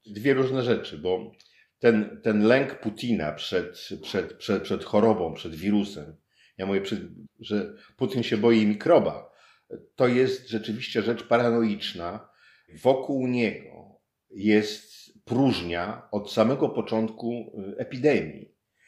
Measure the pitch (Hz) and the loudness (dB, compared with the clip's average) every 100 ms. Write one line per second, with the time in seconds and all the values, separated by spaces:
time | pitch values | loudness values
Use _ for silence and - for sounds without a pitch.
0 | - 104 131 131 131 131 120 110 - 78 | -16 -2 2 4 2 0 2 0 -2 -6
1 | 87 92 - - _ _ _ _ 120 110 | -2 -2 -4 -18 _ _ _ _ 4 4
2 | 104 - 117 107 107 131 135 - 110 101 | 2 -4 0 4 6 4 2 -6 -8 -6
3 | 120 101 76 76 - 92 87 - - - | -2 -2 -2 -6 -4 -4 -4 -10 -14 -14
4 | - 98 85 - - 98 - 95 - 104 | -6 -4 -6 -6 -4 -2 -2 -6 0 2
5 | 113 98 82 78 87 80 95 104 95 78 | 4 4 -2 -6 -12 -6 0 0 0 -6
6 | 76 78 _ _ _ - 95 98 98 101 | -16 -20 _ _ _ -8 -2 -2 -2 -8
7 | 87 90 - - 107 104 87 - - - | -8 -18 -20 -16 -4 -4 -4 -12 -16 -4
8 | 131 131 117 107 117 113 107 104 156 160 | -2 -2 -2 2 4 6 4 2 4 4
9 | 92 76 - _ _ _ - - _ - | 4 -4 -12 _ _ _ -18 -18 _ 0
10 | 127 123 131 - - 110 113 110 - 117 | 2 4 2 0 -6 -6 -4 -8 -6 -2
11 | 107 117 - 117 120 117 113 101 - 90 | -2 -2 0 2 2 2 0 -2 -8 -10
12 | 85 104 - _ _ _ _ 78 123 135 | -10 -10 -16 _ _ _ _ -2 2 2
13 | - 139 127 123 110 - - - 92 _ | 0 -2 -2 0 0 -2 -12 -20 -20 _
14 | _ _ _ 104 104 107 104 - - - | _ _ _ -2 4 4 4 -6 -16 -20
15 | - _ - 123 135 107 87 87 92 - | -20 _ -4 0 2 0 -4 -4 -6 -8
16 | - 104 101 - 117 139 143 123 110 110 | -8 -8 -4 2 2 2 0 -2 -2 -2
17 | 110 - 117 120 - 104 98 95 - 131 | -2 -4 -8 -8 -10 -14 -12 -10 -10 0
18 | 147 113 78 - - _ _ _ | 2 2 -2 -12 -20 _ _ _